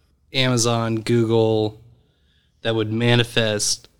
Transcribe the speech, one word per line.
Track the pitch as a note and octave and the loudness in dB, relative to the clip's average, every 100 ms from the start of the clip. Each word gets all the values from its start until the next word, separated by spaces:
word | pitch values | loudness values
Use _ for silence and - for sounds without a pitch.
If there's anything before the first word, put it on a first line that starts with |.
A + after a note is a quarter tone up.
| _ _ _ | _ _ _
Amazon, | C#3 B2+ B2 A#2+ A#2 A2+ A2+ | -2 0 2 0 0 -2 -4
Google, | A2 A#2+ A2+ A#2 A2 A2 G#2+ - - _ _ _ _ _ _ _ | 0 0 2 2 2 0 -2 -6 -20 _ _ _ _ _ _ _
that | A2+ A2+ | -4 -2
would | G#2+ | -2
manifest | A2 A#2+ A#2+ A#2 A#2+ A2 G#2 - - - | 0 2 2 2 0 0 -2 -2 -4 -8